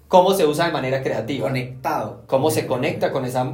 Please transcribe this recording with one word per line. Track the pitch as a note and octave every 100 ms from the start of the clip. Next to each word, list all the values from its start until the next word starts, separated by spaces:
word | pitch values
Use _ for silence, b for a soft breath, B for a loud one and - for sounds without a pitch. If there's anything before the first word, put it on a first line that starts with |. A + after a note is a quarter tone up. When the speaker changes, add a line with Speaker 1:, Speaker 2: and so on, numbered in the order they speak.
| -
Speaker 1:
cómo | F#3 F#3+
se | F#3+ D#3
usa | D3+ E3+
de |
manera | D3+ C3 C3+
creativa. | C3+ A2+ A2+ C#3 C#3
Speaker 2:
Conectado. | B2+ B2 - D#3+ D3+ - - -
Speaker 1:
Cómo | C3+ D3
se | D#3 -
conecta | B2+ D3 F3 F3
con | C3+
esa | B2+ B2+ B2+